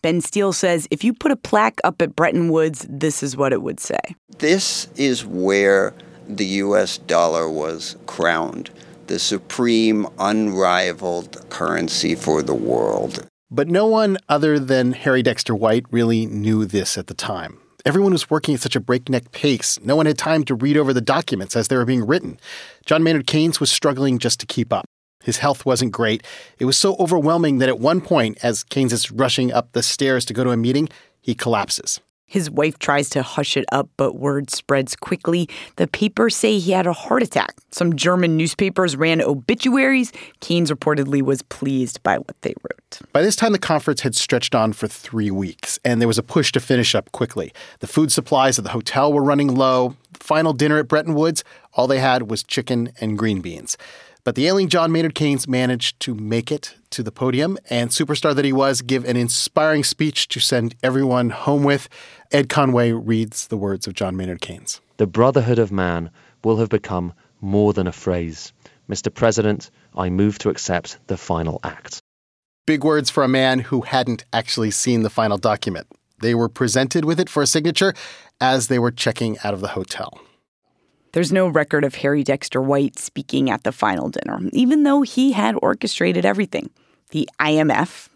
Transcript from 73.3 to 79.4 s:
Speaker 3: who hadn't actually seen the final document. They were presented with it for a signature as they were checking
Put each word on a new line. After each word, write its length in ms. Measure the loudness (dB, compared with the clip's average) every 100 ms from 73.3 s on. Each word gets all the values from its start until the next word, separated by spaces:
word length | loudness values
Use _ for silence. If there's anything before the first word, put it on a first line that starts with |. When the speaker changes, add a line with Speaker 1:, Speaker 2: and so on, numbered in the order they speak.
| 4 2 2
Speaker 3:
who 220 | 0 -4
hadn't 440 | 0 0 0 -4 -4
actually 380 | -4 -2 -2 -2
seen 320 | 0 2 2
the 60 | 2
final 280 | 0 0 2
document. 500 | 0 0 -4 -8 -12 -20 _ _
They 160 | 0 2
were 140 | 0
presented 560 | 0 0 2 2 0 0
with 160 | 0
it 80 | 0
for 120 | 0
a 60 | 0
signature 460 | 2 0 2 0 0 -14 -20 -20 _
as 260 | 2 2 2
they 120 | 2
were 120 | 0
checking 460 | 0 -4 -2 -4 -4